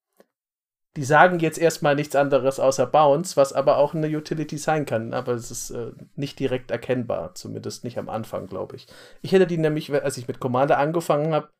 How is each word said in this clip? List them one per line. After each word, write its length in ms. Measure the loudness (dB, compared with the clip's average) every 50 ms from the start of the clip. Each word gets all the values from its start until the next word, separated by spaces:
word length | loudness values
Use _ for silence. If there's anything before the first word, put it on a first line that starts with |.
| _ _ _ _ _ _ _ _ _ _ _ _ _ _ _ _ _ _ -10
die 80 | -6 0
sagen 360 | 4 6 8 8 8 6 2
jetzt 180 | 0 0 0
erstmal 380 | 2 2 2 2 2 0 2 2
nichts 200 | 2 0 0 2
anderes 440 | 2 2 4 2 2 2 2 0 2
außer 260 | 2 2 2 2 0
Bounce, 500 | 2 4 4 6 6 4 2 0 -2 2
was 160 | 2 2 2
aber 260 | 2 0 2 2 4
auch 160 | 4 2 2 0
eine 140 | -2 -4
Utility 500 | -2 -4 -4 -6 -6 -6 -6 -6 -6 -8
sein 280 | -6 -2 -2 -2 -2 -2
kann, 280 | -2 -4 -4 -4 -4 -6
aber 200 | -6 -4 -4 -4
es 180 | -4 -6 -10
ist, 200 | -12 -12 -12 -10
äh, 200 | -10 -10 -10 -10 -12 -16 -20 _ -10
nicht 240 | -8 -8 -8 -8 -8
direkt 320 | -8 -6 -6 -8 -6 -6
erkennbar, 640 | -8 -6 -4 -4 -4 -2 -2 -4 -4 -6 -6 -10 -14
zumindest 480 | -14 -14 -12 -12 -10 -10 -12 -12 -10 -12
nicht 140 | -10 -10
am 100 | -10 -10
Anfang, 400 | -8 -8 -8 -8 -8 -10 -10 -10
glaub 240 | -10 -10 -10 -10 -10 -14
ich. 140 | -18 -20 _ -20 -20 -20 -20 -20 -12
Ich 120 | -4 2 4
hätte 140 | 4 4
die 100 | 4 2
nämlich, 340 | 0 0 0 0 -2 -4 -2
als 260 | -2 0 0 -2 -6
ich 120 | -6 -8 -10
mit 100 | -8 -6
Commander 380 | -4 -2 0 2 2 2 2
angefangen 560 | 2 2 0 0 -2 0 0 0 0 2 0 0
hab 160 | -2 -4 -6 _